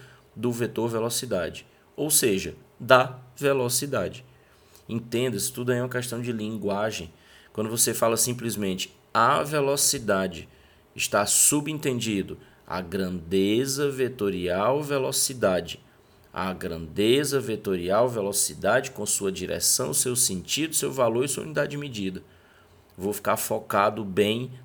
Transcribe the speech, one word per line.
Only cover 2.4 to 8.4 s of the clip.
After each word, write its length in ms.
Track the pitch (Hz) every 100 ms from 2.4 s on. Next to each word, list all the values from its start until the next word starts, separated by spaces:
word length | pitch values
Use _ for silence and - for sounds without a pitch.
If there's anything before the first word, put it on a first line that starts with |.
| 90 - - -
da 380 | 120 127 127 - - -
velocidade. 880 | 143 139 123 - 143 123 87 - - - _ _ _ - -
Entenda, 480 | 113 - 117 127 101
isso 160 | 92
tudo 200 | - 123
aí 60 | 123
é 40 |
uma 80 | 123
questão 320 | 123 120 117
de 100 | 123
linguagem. 800 | 113 107 110 101 101 110 101 82 - - - -
Quando 160 | - 110
você 240 | 120 120
fala 220 | 110 113 117
simplesmente 760 | - 123